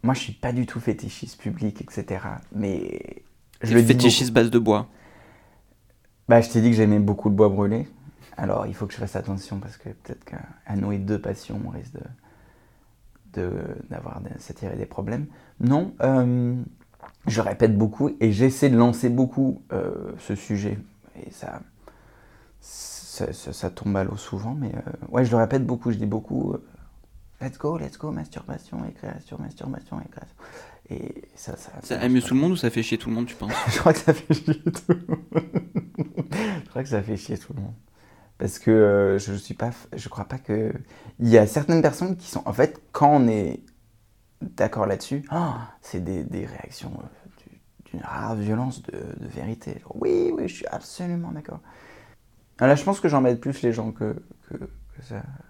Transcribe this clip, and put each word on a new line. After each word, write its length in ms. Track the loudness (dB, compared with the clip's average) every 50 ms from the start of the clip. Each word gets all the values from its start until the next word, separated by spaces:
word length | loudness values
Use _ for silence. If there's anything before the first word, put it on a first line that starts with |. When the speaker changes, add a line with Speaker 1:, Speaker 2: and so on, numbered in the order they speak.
| 2
Speaker 1:
Moi, 100 | 2 0
je 60 | 0
suis 120 | -2 -8 -10
pas 180 | -6 -6 -4 -2
du 140 | -2 -2
tout 120 | -2 -4 -4
fétichiste 600 | -2 -2 -2 -2 -4 -10 -10 -10 -14 -14 -14 _
public, 400 | -8 -8 -6 -2 -4 -4 -4 -4
et 60 | -14 -10
cetera. 460 | -10 -10 -6 -6 -6 -6 -6 -8 -10 -10 -14 -10 -6
Mais 680 | -4 -2 -2 -2 -2 -4 -6 -8 -10 -10 -12 -16 -18 -20 _ _ _ _ _ _ _ 0
je 60 | 6
Speaker 2:
T'es 60 | 8
Speaker 1:
le 60 | 8
dis 80 | 10 8
Speaker 2:
fétichiste 420 | 6 8 8 6 6 6 2 4
Speaker 1:
beaucoup. 140 | 4 4 4
Speaker 2:
base 60 | 6
de 80 | 6 4
bois. 300 | 6 6 4 4 2 -4 -12 -20 -20 -20 -20 -20 -20 -20 -20 _ _ _ _ _ _ _ _ _ _ _ _ _ _ _ _ _ _ 6
Speaker 1:
Bah, 140 | 6 6 6
je 80 | 6
t'ai 100 | 2 4
dit 80 | 6 6
que 60 | 6
j'aimais 220 | 8 6 6 6 6
beaucoup 320 | 6 4 2 2 2 2
le 40 | 6
bois 140 | 6 6 6
brûlé. 400 | 6 4 2 2 0 -2 -4 -8 -12 -20 -20 -20 -20 _ -20 -18 -10
Alors, 300 | -8 -2 -2 -2 -2 -2
il 80 | -4 -6
faut 120 | -8 -8
que 60 | -8 -6
je 60 | -8
fasse 180 | -10 -6 -6
attention 420 | -8 -6 -4 -6 -8 -6 -8 -10 -10
parce 180 | -10 -12 -18 -16
que 100 | _ -16
peut-être 380 | -16 _ _ -16 -16 -16 _
qu'à 500 | -16 -14 -14 -14 -16 -20 _ _ -6 -4
nouer 220 | -2 -2 -2 -2 -4
deux 200 | -2 -2 -2 -2
passions, 400 | -2 -6 -8 -8 -10 -10 -8 -8 -8
on 60 | -8
risque 240 | -10 -12 -14 -14 -14
de, 1500 | -16 -16 -16 -18 _ _ _ _ _ -20 _ _ _ _ _ _ _ _ _ _ _ _ -20 _ _ _ -14 -8 -6
de, 100 | -4 -4 -4 -6 -8 -8 -10 -12 -12 -12
d'avoir 320 | -12 -12 -12 -12 -12 -12
des, 100 | -12 -12 -12 -14
s'attirer 380 | -14 -16 -14 -10 -10 -8 -6
des 80 | -6 -8
problèmes. 400 | -8 -8 -8 -6 -4 -4 -4 -6 -8 -12 -20 -20 _ _ _
Non, 340 | 2 4 4 4 2 -2 -4 0 2
euh, 520 | 2 4 4 4 4 2 2 2 0 -2 -4 -6 -10 -14 _ _ _ _ _ -20 -20 _ _ _
je 140 | -2 0 0
répète 380 | 0 -2 2 4 4 4 6 4
beaucoup 320 | 4 2 2 0 -2 -2 0 2
et 120 | 2 2 4
j'essaie 360 | 6 4 4 4 4 4 6
de 80 | 6
lancer 320 | 8 6 6 4 2 0 2
beaucoup, 540 | 4 4 2 2 2 0 0 0 0 -4 -8 _ -4
euh, 400 | -4 -2 -4 -4 -6 -10 -10 -12 -14
ce 160 | -6 -6 -6
sujet. 440 | -6 -4 -4 -2 -2 -2 -2 -4 -6 -8 -16 _ _ _ -20 _ -18
Et 100 | -18 -16 -16
ça, 300 | -14 -14 -12 -12 -14 -16 -18 _ _ _ -20 _ _ _ -20 _ _ _ _ _ -20 -20 _ _ -20
ça, 720 | -20 -20 -18 -16 -14 -14 -14 -16 -16 -16 -10 -8 -8 -8 -8
ça, 200 | -10 -12 -14 -12
ça 180 | -8 -8 -8
tombe 260 | -8 -6 -4 -2 0
à 80 | 0 0
l'eau 120 | -2 -4
souvent, 380 | -8 -10 -8 -8 -6 -6 -6 -6
mais, 180 | -4 -6 -6 -6
euh, 320 | -8 -8 -10 -10 -12 -12 -4
ouais, 160 | 0 2 2
je 60 | 4
le 80 | 4 4
répète 280 | 4 4 2 0 0
beaucoup, 240 | 0 -2 -2 -2 -2
je 60 | -2
dis 100 | 0 -2
beaucoup, 460 | -2 -2 -4 -4 -4 -4 -4 -2 -2 -4
euh, « 120 | -6 -10 -14 -20 -20 -20 -20 _ -20 -20 _ _ -20 -20 -20 -16 _
Let's 180 | -12 -12 -10 -6
go, 200 | -4 -4 -4 -4
let's 200 | -8 -10 -12 -10
go, 120 | -10 -8 -8
masturbation 720 | -8 -10 -12 -14 -16 -12 -12 -12 -12 -12 -12 -12 -10 -10
et 80 | -10 -12
création, 460 | -12 -14 -14 -14 -14 -16 -16 -14 -12
masturbation 640 | -12 -14 -12 -12 -10 -10 -10 -12 -12 -12 -12 -12
et 80 | -12 -14
création. » 280 | -18 -18 -20 -20 -20 _ -20 -20 -20 -20 -20 -20 -20 -20 _ -12
Et 320 | -12 -10 -10 -12 -12 -14 -16 -20 _
ça, 220 | -18 -14 -14 -14
ça, 160 | -14 -14 -18 -18
ça 100 | -18 -8
Speaker 2:
Ça 120 | -8 -6
Speaker 1:
marche 100 | -2 0
Speaker 2:
amuse 160 | 2 2 2 2
Speaker 1:
pas. 60 | 2
Speaker 2:
tout 60 | 2
le 60 | 2
monde 120 | 4 2 2
ou 40 |
ça 140 | 2 0 0
fait 120 | 0 0 -2
chier 160 | -2 -2 -4
tout 100 | -4 -4
le 60 | -4
monde, 100 | -4 -4
tu 80 | -6 -6
penses ? 180 | -8 -8 -6 -4 -2
Speaker 1:
<laughs> 80 | -2 -2
Je 100 | -2 4
crois 140 | 4 4 4
que 60 | 4
ça 160 | 4 2 2
fait 180 | 2 4 0 0
chier 280 | 0 2 -2 -2 0 0
tout 200 | -4 -4 -4 0 0 0
le 140 | 0 0 -6
monde. 360 | -6 -6 -6 -4 -4 -4 -4
<laughs> 1200 | -2 -6 -6 -6 -4 -6 -6 -6 -6 -6 -6 -6 -6 -4 -8 -8 -6 -4 -4 -4 -4 -4 -6 -10
Je 40 | -8
crois 120 | -8 -8 -4
que 60 | -2
ça 140 | -2 -2 -2
fait 140 | -2 -6
chier 200 | -6 -4 -6 -8 -8
tout 140 | -8 -10 -10
le 80 | -10 -8
monde. 120 | -10 -10 -14 _ _ _ _ _ _ -20 _ -20 _ _ _
Parce 200 | -6 -6 -6 -2
que, 100 | 2 6
euh, 480 | 8 8 8 8 8 6 6 4 4 2
je 140 | 0 -2 -6
suis 200 | -6 -6 -10 -8
pas 160 | -6 -6 -6
f-, 180 | -6 -8 -16 -14 -14
je 120 | -12 -12 -12
crois 160 | -10 -10 -10
pas 120 | -8 -10 -12
que, 340 | -4 -2 -2 -2 0 -2 -4 -8 -12 _ -20 -20 -20 -20 -6 0
il 100 | 4 8
y 80 | 10 10
a 80 | 10
certaines 360 | 8 2 -2 2 4 4 6 6
personnes 340 | 4 2 0 -4 -4 -4
qui 120 | -6 -8 -8
sont, 140 | -8 -8 -6
en 60 | -4 2
fait, 280 | 4 4 2 2 -8 _ _ _
quand 180 | 4 6 6
on 160 | 8 6 6 4
est 320 | 4 2 0 -2 -4 -8 -12 -18 _ _ _ _ _ _ _ _ _ _ _ _ _ _
d'accord 460 | -14 -12 -2 -2 -2 0 0 0 0
là-dessus, 380 | 0 0 -4 -4 -6 -6 -6 -6 -4 -4
oh, 180 | -4 -2 -2 -4 -8 -10 -14 -18 _
c'est 220 | _ -10 -8 -8 -6
des, 180 | -4 -4 -6 -6
des 220 | -6 -6 -8 -8
réactions, 460 | -8 -12 -14 -16 -16 -16 -16 -14 -12 -12
euh, 320 | -12 -14 -16 -20 _ _ -20 _ _ _
du, 460 | -20 -20 _ _ _ _ _ -20 -14
d'une 120 | -14 -12 -12
rare 320 | -10 -10 -8 -6 -6 -4
violence 460 | -4 -2 -2 -2 -2 -2 -4 -6 -8 -12
de, 100 | -12 -12
de 340 | -12 -12 -12 -12 -12 -12
vérité. 520 | -12 -12 -10 -8 -8 -10 -10 -10 -12 -12 -12
Genre, « 160 | -14 -14 -10 -4
Oui, 300 | -2 0 2 2 2 0 -2
oui, 140 | -2 -6 -6
je 60 | -8
suis 120 | -8 -10
absolument 680 | -8 -8 -8 -10 -12 -12 -10 -6 -6 -4 -4 -6 -6 -10
d'accord. » 280 | -12 -12 -12 -14 -14 _ -20 -20 -20 -20 -20 -20 -20 -20 -20 _ _ _ _ _ _ _ _ _ 2
Ah, 60 | 6
là, 80 | 6 6
je 80 | 4 4
pense 160 | -2 -2 2
que 80 | 2 2
j'embête 320 | 4 4 4 4 2 2
plus 200 | -2 -6 -4 0 0
les 100 | 0 0
gens 200 | 0 -4 -6 -6
que, 240 | -4 -4 -4 -4 -6 -10 -18 -20 _ _ -14
que, 80 | -12
que 460 | -12 -12 -12 -14 -18 -20 -20 -20 -20 -16
ça 200 | -12 -12 -12 -12 -12 -16 -18 -20 _